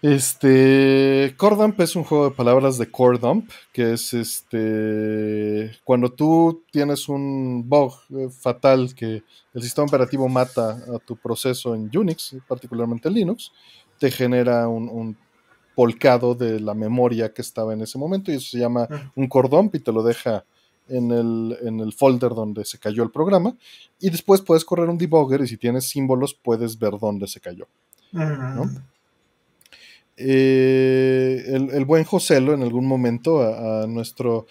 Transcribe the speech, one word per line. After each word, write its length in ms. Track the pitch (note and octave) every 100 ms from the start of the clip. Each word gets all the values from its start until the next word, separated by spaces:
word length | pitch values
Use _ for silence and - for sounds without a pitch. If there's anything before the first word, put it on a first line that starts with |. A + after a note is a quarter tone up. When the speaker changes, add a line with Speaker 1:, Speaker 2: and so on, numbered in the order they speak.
Speaker 1:
Este, 1300 | D3 C#3 C3 - C#3 C3+ C3 C3+ C3+ C3+ C3+ C3+ C#3 C3+
Core 180 | G3+ G#3
Dump 240 | G#3+ G3+
es 140 | E3+ F3+
un 80 |
juego 260 | C#3+ D3+ C#3+
de 60 | C3
palabras 420 | A#2+ B2+ C3+ B2+
de 120 | A2+
Core 260 | - B2+ B2
Dump, 320 | A#2+ F#3+ A3+ - _
que 200 | - A#2
es, 200 | A#2 -
este, 1600 | A#2+ A#2 - - A2+ A2 G#2+ G#2+ G#2+ G#2+ G#2+ G#2+ G#2+ G#2+ G#2+ A2 -
cuando 280 | - B2 A#2+
tú 520 | - D3+ D#3+ E3 E3 _
tienes 380 | D3 C#3+ C#3+ -
un 580 | C#3 C#3 C3+ C3 B2 A#2+
bug, 260 | D3 C3+ C3 _
eh, 180 | C3+ C3
fatal 640 | C3 B2+ A#2+ C#3 C3 B2+
que 300 | C3 A2+ A2 _ _ _ B2+
el 60 |
sistema 240 | A#2 - D3
operativo 420 | C#3 B2+ C3+ C3
mata 540 | B2+ B2+ - A2+ A2+ A#2+
a 60 | A#2
tu 160 | _ A#2
proceso 560 | A2+ A2+ C3+ B2+ B2+
en 160 | A2+ G#2+ C#3+
Unix, 400 | G3+ D#3+ - C3 _
particularmente 600 | B2+ A#2+ A#2 A#2 A#2 -
en 80 | A3
Linux, 360 | F3 A#3 - _ _ - _ _
te 140 | C#3
genera 560 | B2 B2 B2 B2 A#2+ A#2
un, 200 | A2+ A#2
un 300 | A2+ A2+ G#2+ _ _ _ _ _ -
polcado 600 | A#2+ A2+ C#3+ B2 B2 B2
de 240 | A#2+ A2
la 160 | G#2+ G#2
memoria 580 | G#2+ B2 B2 A2+ A2+
que 80 | -
estaba 320 | A#2 - A2
en 80 | A2
ese 160 | A2 C3
momento, 340 | D3 G3 G3
y 40 | C#3+
eso 160 | B2+
se 80 | B2
llama 280 | A#2+ A#2+ A#2
Speaker 2:
Mm. 320 | D3 - -
Speaker 1:
un 60 | C3+
Core 220 | C3+ B2+
Dump, 240 | D3+ G3 D#3+
y 40 |
te 120 | -
lo 120 | A2+
deja 420 | A2+ A#2 - G#2+ - _ _ _ _
en 220 | B2+ A#2+
el, 460 | A#2+ A#2 A2+ A2+ A#2
en 160 | A#2+ A2
el 120 | A2
folder 440 | - C#3 B2+ B2 A2
donde 300 | G#2+ G#2 G2+
se 120 | -
cayó 240 | G#2+ G#2+
el 80 | A#2
programa, 480 | - D#3+ G3 F#3 B3 - - _ _
y 120 | F#3+
después 300 | E3 - G3
puedes 220 | G3 D#3+
correr 260 | D#3+ F3 E3+
un 80 | E3+
debugger, 420 | E3+ D#3+ C3+ C3+
y 60 | B2+
si 100 | A2
tienes 320 | A#2+ B2 B2+
símbolos, 460 | C#3+ C3+ B2+ C#3 -
puedes 420 | - A#2 A#2 A2+
ver 220 | A2 G2+
dónde 240 | G#2+ G2+ G2
se 120 | -
cayó, 280 | - F2+ - _ _ _ _
Speaker 2:
Mm. 440 | E3+ D#3 C#3+ C3 C3+
Speaker 1:
¿no? 140 | C3 C3 - _ _ _ _ _ _ _ _ - - _ _ _
Eh, 1200 | C3 C3+ C3 C3 C3 C3 C3 C3 C3 C3 C3 C3 -
el, 240 | C3+ C3+
el 160 | C#3+ C3
buen 180 | D#3+
Joselo, 500 | D#3 F#3+ - D3 C3 D3
en 80 |
algún 240 | B2 A#2+ C3
momento, 540 | C3 B2 A#2 E3 D#3+
a, 420 | A#2 A2+ A2+ A2
a 40 | A2
nuestro 600 | A#2 A2+ - B2 A2+ A2